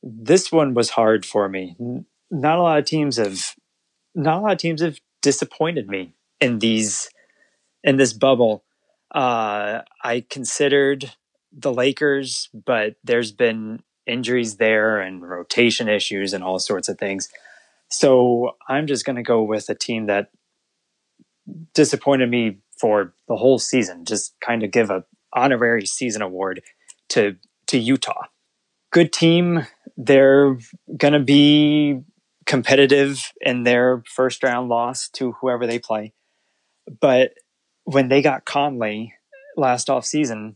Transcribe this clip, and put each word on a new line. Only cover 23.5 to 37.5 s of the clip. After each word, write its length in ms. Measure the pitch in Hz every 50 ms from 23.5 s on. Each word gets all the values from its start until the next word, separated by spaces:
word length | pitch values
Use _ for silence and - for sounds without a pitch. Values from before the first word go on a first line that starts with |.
| 135 113
season. 460 | - - - 127 107 95 90 87 85
Just 300 | - 110 98 - - _ _
kind 220 | - - 117 117
of 80 | 110 101
give 200 | - 120 113 101
a 140 | 98 95 - _ _ _ _ _
honorary 540 | - 123 123 139 131 117 123 117 117 113 98
season 360 | 95 - - 131 123 107 107
award 400 | 107 92 92 92 95 95 92 90 _ _ _ _ _ _ - _ _ _
to, 260 | - 123 107 101 92 _ _ _ _ _ _
to 120 | - - 127
Utah. 460 | 113 120 135 127 - - - - - - _ _ _ _ _ _ _ _ _ _ _ _
Good 200 | - 170 170 160
team. 540 | - - 170 165 165 170 180 175 170 165 131 - _ _ _ - _
They're 600 | - 127 113 139 135 135 135 135 139 143 139 131 123 117 - - - _ - -
gonna 240 | 120 - 143 147 147
be 800 | 135 120 143 143 147 147 147 151 147 147 151 151 147 143 143 131 131 _ _ _ _ _ _ _ _
competitive 840 | - - 131 113 - 139 135 139 135 143 139 139 139 139 131 - - _ -
in 240 | - - 123 123 120
their 380 | 120 120 120 123 127 127 123 117
first 360 | - - - 131 127 120 -
round 260 | - 131 120 120 127 123
loss 400 | 120 117 117 120 131 - - -
to 220 | _ - 135 123
whoever 340 | 113 - - 131 123 120 123
they 120 | 117 117 120
play. 360 | - - 113 107 104 110 _ _ _ _ _ _ _ _ _ _ _ _ _ _ _ - - _
But 340 | - 143 127 127 131 - _ _ _ _